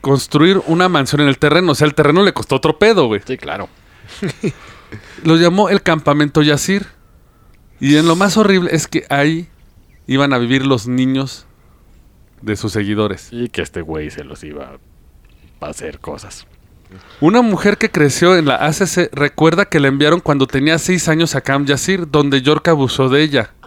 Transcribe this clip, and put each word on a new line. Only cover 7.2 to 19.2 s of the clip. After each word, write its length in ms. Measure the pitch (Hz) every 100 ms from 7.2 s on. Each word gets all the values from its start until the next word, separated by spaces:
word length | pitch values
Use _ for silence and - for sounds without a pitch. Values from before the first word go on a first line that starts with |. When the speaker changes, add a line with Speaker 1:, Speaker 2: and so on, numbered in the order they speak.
| _ _ _ - _ -
Speaker 1:
Y 160 | 139 147
en 100 | 165
lo 80 | 170
más 220 | 196 220
horrible 340 | 208 190 175
es 140 | 160 -
que 180 | 165 -
ahí 380 | 143 151 165 175 _ _ _ _ _ -
iban 260 | 135 139
a 40 | 127
vivir 260 | 120 135 135
los 220 | 123 117
niños 580 | 127 131 135 135 - - _ _ _ _ - _ _ _ _
de 140 | 107 101
sus 160 | 107
seguidores. 560 | 107 101 104 107 90 -
Speaker 2:
Y 180 | 120 120
que 120 | -
este 200 | 78 -
güey 280 | 156 156 151
se 120 | -
los 200 | 135 139
iba 340 | 151 147 131 139 _ _ _ - _ _ - -
a 40 | -
hacer 320 | - - -
cosas. 480 | - 143 98 - - _ _ _ - 92 - -
Speaker 1:
Una 200 | 151 233
mujer 340 | 233 180 208 208
que 140 | 220
creció 440 | 170 147 - 170 185
en 80 | 147
la 100 | 123
A 180 | 151
C 140 | 147 185
C 220 | 180 170
recuerda 520 | 143